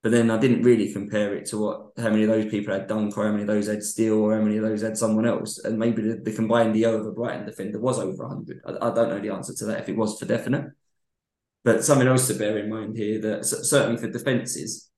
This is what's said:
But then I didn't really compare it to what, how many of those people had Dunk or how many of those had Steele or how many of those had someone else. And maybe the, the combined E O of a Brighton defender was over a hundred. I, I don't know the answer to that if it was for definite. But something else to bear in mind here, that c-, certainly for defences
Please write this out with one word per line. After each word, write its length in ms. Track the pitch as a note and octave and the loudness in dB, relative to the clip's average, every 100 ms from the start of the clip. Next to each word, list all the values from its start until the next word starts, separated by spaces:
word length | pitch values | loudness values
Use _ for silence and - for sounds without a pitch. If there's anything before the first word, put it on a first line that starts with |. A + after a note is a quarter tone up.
But 120 | A2+ | 4
then 180 | A#2 A2+ | 4 4
I 80 | G#2+ | 2
didn't 240 | B2+ A#2 | 2 4
really 280 | A#2+ A2+ F#2+ | 6 6 2
compare 440 | G2 G2+ G#2+ G2+ G2 | -4 -4 -2 -2 -4
it 100 | - | -6
to 100 | G#2+ | -4
what, 220 | G#2 - - - | -4 -6 -12 -4
how 140 | A#2 | 2
many 140 | G#2+ | 4
of 60 | A2 | 4
those 200 | A2 G#2+ | 4 2
people 240 | G#2 G#2 | -2 -2
had 140 | G2 F#2+ | -4 -2
Dunk 280 | A2 G#2 G#2+ | -2 -2 0
or 100 | G#2+ | 0
how 60 | |
many 120 | G#2 | 0
of 40 | G#2 | 0
those 200 | G#2+ G#2 | 0 0
had 160 | G#2+ | -4
Steele 360 | - - A2+ G#2+ | -6 0 2 4
or 140 | G#2+ | 4
how 80 | A2 | 2
many 160 | G#2+ G#2+ | 2 0
of 60 | |
those 180 | A2 G#2+ | 0 -2
had 160 | A2 G#2+ | -4 -2
someone 300 | A2+ G#2+ A#2 | 0 2 2
else. 320 | - - - | 0 -4 -8
And 180 | - A2+ | -4 0
maybe 240 | A#2 A2 | 0 0
the, 140 | A2 A#2 | -2 -2
the 180 | - | -6
combined 420 | A2 A2 A#2 A2 G#2+ | -2 2 4 4 2
E 100 | A2+ | 2
O 100 | A2 | 0
of 100 | G#2+ | -4
a 60 | |
Brighton 340 | G#2 A#2 - G#2 | -6 -6 -6 -10
defender 340 | - G2 G#2 | -10 -8 -4
was 200 | B2 - | -2 -2
over 240 | - - | -4 -6
a 60 | - | -10
hundred. 320 | - - - - | -10 -12 -14 -12
I, 60 | - A#2 | -4 -2
I 40 | A#2 | 2
don't 140 | A2+ | 2
know 100 | G#2 | 0
the 140 | G#2 | -4
answer 200 | F#2+ - | -6 -8
to 120 | - G#2+ | -8 -6
that 160 | F2+ | -6
if 80 | - | -4
it 60 | A2 | -2
was 220 | G#2+ - | -2 -4
for 80 | - | -2
definite. 460 | A#2 - C#3 - _ _ _ _ _ _ _ _ _ | -2 0 -2 -2 _ _ _ _ _ _ _ _ _
But 200 | B2 G#2+ | 2 4
something 240 | - C3+ C3 | 6 6 6
else 200 | B2+ - | 4 2
to 40 | |
bear 240 | - G#2 G#2+ | 0 0 0
in 120 | G#2+ | -2
mind 280 | A2 G#2+ A2 | -6 -6 -4
here, 220 | G#2 A2 | -2 -2
that 240 | G#2+ G2+ - | -2 -2 -4
c-, 180 | G#2+ | -2
certainly 380 | - C#3+ A#2 A#2 | 2 2 2 -2
for 80 | A2 | -4
defences 800 | - - B2 - - - - - | -4 0 0 -2 -8 -8 -10 -14